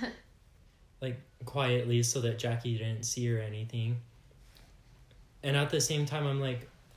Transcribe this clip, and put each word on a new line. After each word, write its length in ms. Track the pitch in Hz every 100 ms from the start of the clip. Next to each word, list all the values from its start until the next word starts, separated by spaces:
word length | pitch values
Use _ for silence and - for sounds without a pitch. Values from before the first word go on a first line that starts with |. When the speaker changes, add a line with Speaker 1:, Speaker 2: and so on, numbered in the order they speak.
Speaker 1:
<laughs> 1000 | - - - - - - - _ - -
Speaker 2:
like, 180 | 131 120 - - 123
quietly 560 | 143 131 123 117 120
so 180 | 120 135
that 180 | 117 113
Jackie 380 | 120 120 123 113
didn't 240 | 113 110
see 280 | 117 123 120
or 80 | 113
anything. 600 | 107 107 113 120 113 120 - - - - - - - - - - - - - -
And 120 | 139 143
at 140 | 143
the 100 | 156
same 240 | - 151 147
time, 200 | 151 143
I'm 140 | 139
like, 260 | 131 120 - - -